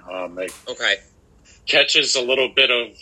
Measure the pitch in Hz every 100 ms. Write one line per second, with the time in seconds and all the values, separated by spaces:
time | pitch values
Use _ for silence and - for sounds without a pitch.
0 | 87 92 90 90 92 - - 127 113 98
1 | - _ _ _ _ - - 151 143 156
2 | 131 135 123 131 123 - 131 120 113 -